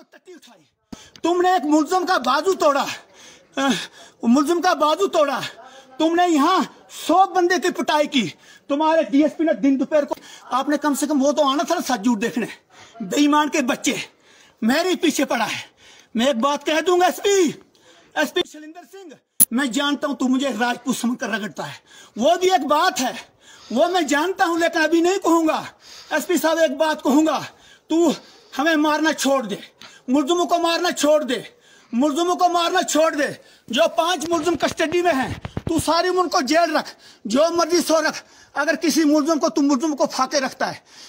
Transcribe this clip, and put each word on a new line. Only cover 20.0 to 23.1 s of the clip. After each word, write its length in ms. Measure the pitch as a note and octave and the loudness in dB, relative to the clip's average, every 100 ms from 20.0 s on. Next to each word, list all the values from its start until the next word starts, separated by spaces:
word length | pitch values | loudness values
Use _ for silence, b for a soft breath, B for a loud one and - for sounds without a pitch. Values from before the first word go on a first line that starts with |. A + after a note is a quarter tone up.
| D4 | -4
हूं 80 | C#4 | -2
तू 120 | B3+ | -2
मुझे 220 | B3+ C4+ G#3 | 0 -2 -2
राजपूत 380 | A#3+ B3 C4 A3+ | -4 -4 -4 -4
समझकर 340 | A#3 B3 A#3+ | -4 -4 -6
रगड़ता 340 | G#3+ G3+ - | -6 -8 -10
है, 180 | D3 C3+ B B B - | -12 -14 B B B 0
वो 200 | C4 F4+ | 2 4
भी 120 | F#4 | 4
एक 180 | F#4 C4+ | 2 2
बात 320 | D4 F4+ - | 2 2 0
है, 280 | B3+ | -4